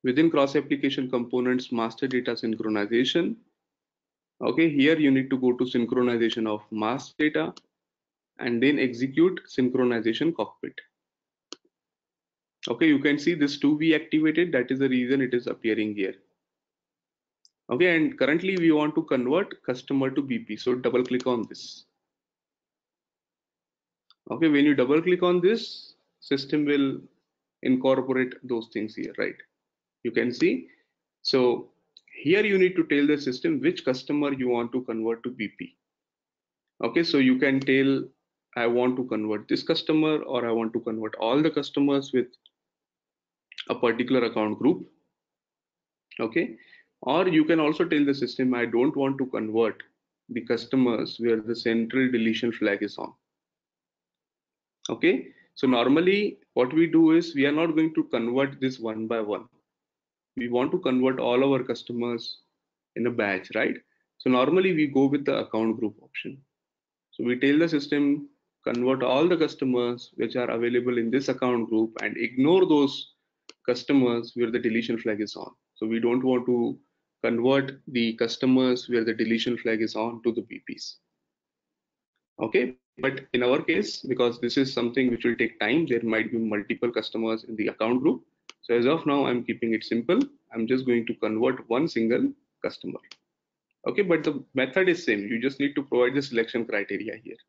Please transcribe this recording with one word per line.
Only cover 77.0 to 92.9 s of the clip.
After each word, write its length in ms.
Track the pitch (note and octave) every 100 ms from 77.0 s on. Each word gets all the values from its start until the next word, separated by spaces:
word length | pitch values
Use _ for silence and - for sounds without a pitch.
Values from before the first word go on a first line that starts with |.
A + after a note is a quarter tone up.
| _ _
convert 520 | A#2 A#2 B2 C#3 C3+ - -
the 240 | B2+ A#2 A2+
customers 640 | A#2 - B2+ B2+ B2+ B2 -
where 140 | A#2+
the 100 | A2+
deletion 420 | A2 A2 A2+ B2 A#2
flag 240 | A#2+ A2
is 160 | A2 G#2+
on 260 | A2+ A#2
to 100 | A#2
the 100 | A#2
B 200 | G2+ G2 -
Ps. 320 | B2 - - _ _ _ _ _ _ _ _ _ _ _ _ _ -
Okay, 380 | A2+ G3 B3+ - _ -
but 280 | C3+ C3+ -
in 100 | A#2+
our 200 | B2 C#3+
case, 400 | - E3+ - - C#3
because 240 | B2 A#2+ A#2
this 180 | A#2+ C#3
is 120 | C3+
something 400 | A#2+ A#2 A#2+ B2+
which 140 | A#2
will 120 | B2 A#2
take 220 | A#2 -
time, 280 | G#2 D3 D#3+
there 160 | A#2
might 280 | A2+ A2 A2+
be 80 | A#2 A2 G#2
multiple 340 | G2 G#2+ A#2+
customers 540 | A#2 - A2+ A2+ A2
in 120 | - A2
the 120 | G#2+
account 340 | - A2+ B2
group. 220 | D3 B3 _ _ - _
So 120 | - A#2
as 100 | B2
of 140 | D#3+ C#3+
now, 180 | C#3+ C3
I'm 180 | A#2+
keeping 300 | A#2 A#2 A#2
it 100 | A2
simple. 360 | - A#2+ A#2 G#3 C#4+ _ _
I'm 140 | A2+ A2+
just 200 | B2+ B2+
going 200 | A#2+ A#2
to 80 |
convert 540 | - A2 A2 C3 C3 -
one 160 | A#2+ E3
single 440 | - A2+ B2 C#3 - _ _
customer. 360 | - - F#2